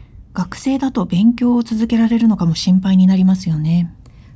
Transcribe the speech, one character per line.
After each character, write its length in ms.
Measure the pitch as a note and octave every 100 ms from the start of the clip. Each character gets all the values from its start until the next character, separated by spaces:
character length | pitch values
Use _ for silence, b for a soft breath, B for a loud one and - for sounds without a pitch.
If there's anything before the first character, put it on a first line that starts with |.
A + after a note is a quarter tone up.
| B B -
学 220 | - F3 -
生 240 | C4+ C4+
だ 120 | C4+
と 140 | A#3+ F3
勉 300 | E3+ A3+ A#3+
強 200 | A#3+ A#3+
を 60 |
続 240 | A#3 A3 A3+
け 120 | A#3
ら 100 | A3+
れ 100 | A#3
る 100 | A3+
の 100 | A3
か 100 | E3+
も 80 | D#3+
心 240 | F#3 F#3
配 180 | F#3+ F#3
に 80 | F#3
な 100 | F#3+
り 80 |
ま 120 | F#3 F#3
す 140 | F3+
よ 100 | D#3
ね。 340 | D#3 E3+ E3+ - - b b